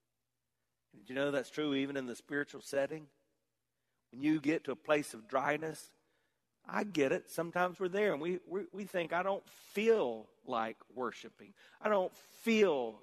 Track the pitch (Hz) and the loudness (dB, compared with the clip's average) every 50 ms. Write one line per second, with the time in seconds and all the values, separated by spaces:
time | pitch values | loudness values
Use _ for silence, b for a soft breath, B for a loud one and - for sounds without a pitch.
0 | _ _ _ _ _ _ _ _ _ _ _ _ _ _ _ _ _ _ _ 113 | _ _ _ _ _ _ _ _ _ _ _ _ _ _ _ _ _ _ _ -20
1 | 104 113 127 135 143 143 143 139 120 - - 151 151 147 139 135 135 139 143 135 | -16 -6 -2 0 0 2 2 0 -2 -2 -4 -4 -2 0 2 0 0 0 -2 -4
2 | 131 120 113 - - - 147 143 143 - - 120 - - 135 139 139 139 156 156 | -4 -6 -8 -10 -10 -4 -4 -4 -4 -4 -8 -16 -12 -4 -2 -2 -2 -2 -4 -12
3 | 151 139 _ _ _ _ _ _ _ _ _ _ _ _ _ _ _ _ _ _ | -14 -18 _ _ _ _ _ _ _ _ _ _ _ _ _ _ _ _ _ _
4 | _ _ 117 127 143 151 156 156 135 147 160 - - 139 123 - - 156 151 151 | _ _ -12 -2 2 2 2 2 2 0 0 0 -2 -4 -8 -6 2 2 2 2
5 | 143 - - 110 110 107 127 131 139 143 151 151 156 160 156 - - - _ _ | 2 -4 -10 -14 -12 -2 0 0 2 2 0 0 -2 -6 -8 -8 -14 -20 _ _
6 | _ _ _ _ _ _ _ _ _ _ _ _ _ - - 214 214 208 175 156 | _ _ _ _ _ _ _ _ _ _ _ _ _ -4 -4 -4 -2 -2 0 2
7 | 135 135 175 180 - - - 170 165 170 - 175 180 180 170 - 190 180 180 202 | 2 2 2 0 -2 -8 -6 -6 -6 -4 0 0 0 0 0 -2 -4 -2 0 2
8 | 208 196 156 139 156 175 185 - - 160 170 202 196 - - 196 202 180 - 180 | 2 2 2 0 -2 -4 -4 -4 -6 -8 -8 -8 -8 -8 -10 -10 -10 -6 -4 -4
9 | 170 151 165 175 180 196 196 165 - - - - - - - 196 220 226 226 214 | -2 0 -2 -2 0 0 -2 -4 -6 -14 -20 -20 -20 -6 -2 0 4 6 6 6
10 | 151 123 113 110 107 - _ _ _ 139 123 113 110 113 110 _ - _ 101 123 | 4 0 -2 -6 -10 -16 _ _ _ -4 -2 -2 -2 -2 -6 _ -18 _ -8 -6
11 | 123 113 - - - 110 _ _ 107 95 - B B B B B - 214 214 196 | -6 -6 -6 -8 -16 -18 _ _ -20 -20 -20 B B B B B -2 2 2 2
12 | 185 - - - - - - - - 233 226 214 202 180 147 131 120 113 107 104 | 2 0 -6 -12 -20 -20 -20 -6 2 4 6 6 6 6 6 2 0 -4 -6 -10